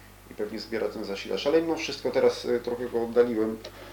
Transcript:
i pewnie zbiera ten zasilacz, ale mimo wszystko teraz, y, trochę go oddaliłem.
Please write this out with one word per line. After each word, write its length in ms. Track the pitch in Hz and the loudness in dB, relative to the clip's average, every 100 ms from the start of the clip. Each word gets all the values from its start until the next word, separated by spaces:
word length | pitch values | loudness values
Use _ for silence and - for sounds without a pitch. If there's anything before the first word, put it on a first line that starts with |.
| - - - | -20 -20 -14
i 40 | |
pewnie 260 | 113 104 107 | -8 -6 -6
zbiera 280 | - 110 104 | -6 -2 -2
ten 160 | 110 | -2
zasilacz, 420 | 98 98 107 95 143 | -6 -6 -4 -2 4
ale 160 | 165 | 4
mimo 140 | 165 151 | 4 -2
wszystko 340 | - 139 131 | -4 -4 -2
teraz, 340 | 131 123 120 | 4 4 4
y, 160 | 120 120 | 0 0
trochę 280 | 120 120 120 | 0 -4 -2
go 160 | 117 | -2
oddaliłem. 540 | 117 120 120 110 110 110 - - - | 2 4 4 4 0 -2 -10 -14 -16